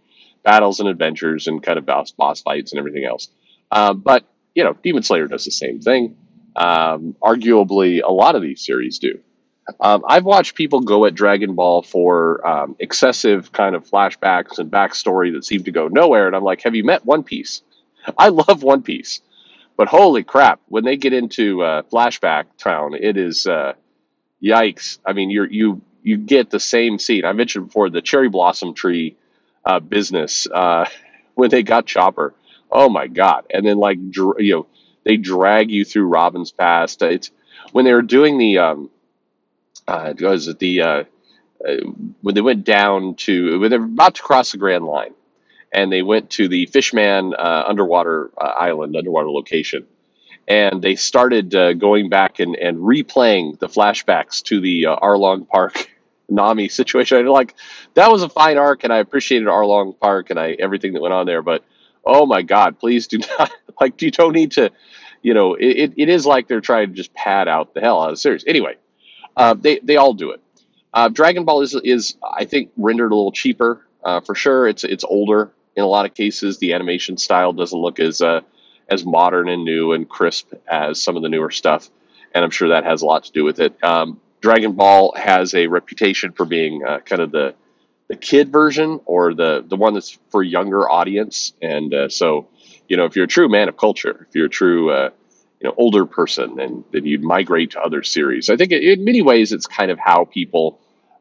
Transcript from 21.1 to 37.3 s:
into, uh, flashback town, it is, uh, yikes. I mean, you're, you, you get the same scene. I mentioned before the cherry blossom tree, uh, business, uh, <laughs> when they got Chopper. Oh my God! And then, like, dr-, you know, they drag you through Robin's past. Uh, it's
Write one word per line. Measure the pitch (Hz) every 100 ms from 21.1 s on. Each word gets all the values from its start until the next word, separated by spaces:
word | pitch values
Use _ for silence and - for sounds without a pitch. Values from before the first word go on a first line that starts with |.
into, | 127 117 - 104 92
uh, | 85 78
flashback | 78 117 120 - 87 76 76 _
town, | 98 80 73
it | 73 107 98
is, | 90 80 98
uh, | 82 69 - _ _ _ _ _ _
yikes. | 95 113 110 82 - - 95
I |
mean, | 98 95
you're, | 101 95
you, | 107 110 95 - _
you | - 107
get | 107 135 113
the | 101
same | - 120 117 101
scene. | - 107
I | 85
mentioned | 104 120 101 90
before | 110 98
the | 85
cherry | - 139 131
blossom | 95 87 87 92
tree, | 78 92 87 80 - _ _ _ _
uh, | - 90
business, | 80 104 92 90 76 - -
uh, | 87 90 85 90 - _
<laughs> | _ _
when | - 123
they | 127
got | 107 113 123
Chopper. | 98 92 - 73 - _ _ -
Oh | - 135
my | 92 67
God! | 82 95 69 -
And | 95
then, | 104 104
like, | 101 92 92
dr-, | 95 95 98
you | 101
know, | 85 - _ _ _
they | 104 110
drag | 92 92 95 107 110
you | 104
through | 98 107 95
Robin's | 82 87 90 85
past. | - 87 85 82 -
Uh, | 85
it's | 87 -